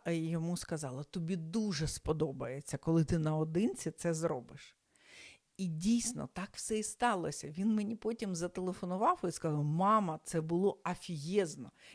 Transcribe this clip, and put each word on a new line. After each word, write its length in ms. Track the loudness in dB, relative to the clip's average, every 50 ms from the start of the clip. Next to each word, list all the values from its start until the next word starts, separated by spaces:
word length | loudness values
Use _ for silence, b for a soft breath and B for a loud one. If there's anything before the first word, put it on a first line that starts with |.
| 0
е, 120 | 0 0
йому 400 | 0 0 0 0 0 0 0 -2
сказала: 460 | -2 -2 -4 -4 -4 -4 -6 -6 -8 -8
«Тобі 320 | -6 -4 -4 -2 -2 -2
дуже 500 | -2 -2 -2 -2 0 0 0 0 0 -2
сподобається, 920 | -2 -2 -2 0 0 2 2 2 0 -2 -4 -6 -6 -6 -8 -6 -6 -6 -2
коли 260 | 2 4 6 6 6
ти 140 | 6 4 2
наодинці 720 | 4 2 2 2 2 2 2 2 2 2 2 -2 -4 -6
це 240 | -4 -2 0 0 0
зробиш». 600 | 2 2 0 0 -2 -6 -10 -14 -18 -18 -20 -20 _ _ B B B B B B B B B B B B _ _
І 100 | -4 -4
дійсно, 600 | -4 -2 0 2 4 4 4 2 0 -4 -6 -6 -8
так 160 | -6 -8 -10 -8
все 260 | -8 -8 -4 -2 -2 -2
і 40 |
сталося. 680 | -2 -4 -2 0 2 2 2 2 0 -2 -4 -6 -8 -8
Він 260 | -4 0 2 2 2
мені 220 | 2 0 -2 -4
потім 380 | -4 -4 -4 -2 -2 -2 -4 -2
зателефонував 840 | -2 -4 -4 -4 -2 -4 -4 -4 -4 -4 -4 0 2 4 2 2 2 0 -4
і 20 |
сказав: 340 | -2 -2 -2 0 0 0 0
«Мама, 560 | 2 2 4 4 6 6 4 4 0 -2 -4 -6
це 160 | -4 -2 -2
було 380 | 0 0 2 2 2 2 2 0 -4 -6
офігезно. 800 | -6 -6 -6 -8 -8 -6 -4 0 2 2 2 2 0 -8 -12 -14 -16 B B B